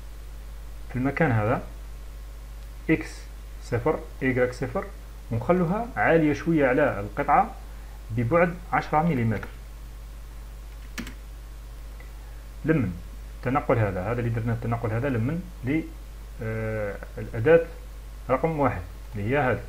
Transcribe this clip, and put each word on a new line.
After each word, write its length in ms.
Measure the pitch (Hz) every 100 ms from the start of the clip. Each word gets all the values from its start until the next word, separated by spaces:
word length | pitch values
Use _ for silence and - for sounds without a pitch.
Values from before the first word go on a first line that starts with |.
| - - - - - - - - -
في 60 | 123
المكان 360 | 135 - 160
هذا، 320 | 113 104 156 - - - - - - - - - - - - -
إكس 320 | 160 - - - - - -
صفر، 360 | - 117 147 160 - -
إيكغيك 300 | 131 120 123
صفر، 320 | - 123 196 - - - - -
ونخلوها 560 | 113 - 180 165 208 233 -
عالية 380 | 113 165 151
شوية 340 | 139 - 160 135
على 320 | 131 139 101
القطعة 560 | 101 - 143 165 220 - - - - - -
ببعد 440 | 110 120 170 180 170 -
عشرة 280 | 139 - 151
مليمتر. 460 | 170 135 113 101 - - - - - - - - - - - - - - - - - - - - - - - - - - - - - - - - 135
لمن 280 | 160 101 87 - - - -
التنقل 400 | 123 139 - 123
هذا، 340 | 104 95 95
هذا 80 | 120
اللي 100 | 120
درنا 240 | 117 117
التنقل 380 | 117 113 113 113
هذا 180 | 113 139
لمن 320 | 120 120 165 185 - 117
ل، 160 | 160 - - - - - -
آه، 520 | 110 110 110 110 101 98 - -
الأداة 480 | 110 113 131 165 - - - - - - -
رقم 300 | 131 160 156
واحد 220 | 135 90 87 - - 104
اللي 140 | 101
هي 80 | 143
هذه. 260 | 127 104